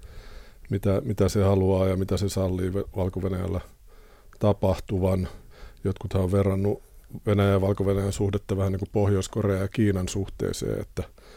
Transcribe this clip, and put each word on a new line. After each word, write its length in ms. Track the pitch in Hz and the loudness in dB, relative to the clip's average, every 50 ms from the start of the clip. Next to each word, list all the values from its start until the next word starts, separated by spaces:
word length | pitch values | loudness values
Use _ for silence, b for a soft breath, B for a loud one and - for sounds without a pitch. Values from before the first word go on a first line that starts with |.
| b b b b b b b b b b b b b - | b b b b b b b b b b b b b -6
mitä, 320 | 107 101 - 101 95 98 - | -4 -2 0 2 2 2 0
mitä 240 | - 107 - 101 92 | -2 0 2 2 2
se 140 | - 107 98 | 4 4 4
haluaa 440 | 98 101 98 95 95 98 92 95 95 | 4 4 4 4 4 4 4 2 2
ja 80 | 95 92 | 2 0
mitä 200 | 95 92 98 87 | 0 0 0 0
se 120 | 98 98 | -2 -2
sallii 440 | - 98 95 92 92 90 92 92 92 | 0 0 0 0 0 -2 -2 -2 -2
Ve-, 100 | 98 - - - | -4 -4 -4 -4
Valko-Venäjällä 640 | 98 92 92 92 95 90 95 92 90 90 92 90 90 - - - - b b b b b b b b b b b - | -4 -4 -2 -2 -4 -4 -2 -2 -2 -4 -4 -4 -6 -6 -10 -16 -20 b b b b b b b b b b b 0
tapahtuvan. 880 | - 104 101 - - 95 92 - - - 107 92 90 95 92 92 92 82 b b b b b b b b b b - | 2 2 2 2 2 0 0 0 -2 -4 -2 0 2 2 2 0 -2 -4 b b b b b b b b b b -6
Jotkuthan 400 | 98 95 - - 98 - 98 95 | -6 -4 -4 -6 -4 -2 0 0
on 80 | 90 | 2
verrannut 500 | 95 98 98 98 95 95 98 101 - - - - - - - - - - - | 2 2 2 2 2 2 0 0 -2 -4 -6 -14 -20 -20 -18 -16 -16 -6 -2
Venäjän 260 | - 101 101 101 101 98 | 0 2 4 4 4 4
ja 80 | 98 | 4
Valko-Venäjän 500 | 92 98 104 - 101 98 98 98 98 101 95 | 2 2 0 2 0 2 2 2 0 0 0
suhdetta 440 | - 107 98 98 101 - - 101 95 | 0 0 0 0 -2 -2 -2 -2 0
vähän 140 | 95 95 | 0 0
niin 80 | 95 95 | -2 -2
kuin 100 | - - | -4 -2
Pohjois-Korea 680 | - 107 101 98 101 95 95 - - 113 104 101 98 92 | 0 0 2 2 2 0 0 -2 -2 0 0 2 2 0
ja 60 | 98 98 | 0 -2
Kiinan 400 | - - 110 104 98 92 92 90 | 0 2 2 2 2 2 -2 -2
suhteeseen, 720 | - 101 95 - - - - 50 - - - 55 53 50 | -4 -4 -6 -6 -6 -4 -4 -4 -4 -4 -4 -4 -4 -4
että, 220 | - - - - 87 - b b b b b | -6 -8 -8 -8 -10 -10 b b b b b